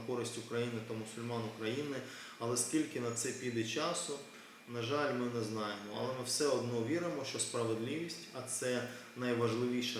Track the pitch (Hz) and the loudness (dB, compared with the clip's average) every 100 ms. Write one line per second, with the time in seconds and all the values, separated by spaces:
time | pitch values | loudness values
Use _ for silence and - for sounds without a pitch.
0 | - 120 113 117 - 120 120 113 113 110 | -2 0 0 -4 -2 0 0 -2 -4 -4
1 | 107 - 117 117 110 110 110 131 147 131 | -4 -6 -2 -2 -2 -2 -2 0 -2 -4
2 | 123 - - - 117 123 - 156 151 127 | -6 -10 -12 -4 0 2 2 2 2 0
3 | 120 117 131 120 123 113 113 147 165 170 | -2 0 -2 -2 0 0 2 2 2 0
4 | - 143 - - - - - 120 117 147 | -2 -4 -8 -14 -16 -18 -8 -2 2 2
5 | 143 123 123 117 107 110 104 101 104 113 | 4 2 2 0 0 0 -2 -2 -4 -2
6 | 120 131 120 - 147 123 120 120 113 170 | -2 -2 0 4 4 4 2 2 2 2
7 | 170 151 - 120 - 120 113 110 117 156 | 2 0 -2 0 0 2 2 2 0 -2
8 | 170 - - 131 123 - 127 123 123 - | -4 -6 -8 -8 -4 0 2 2 0 -6
9 | - 123 123 117 117 113 123 123 120 | -10 -2 2 4 4 4 2 2 0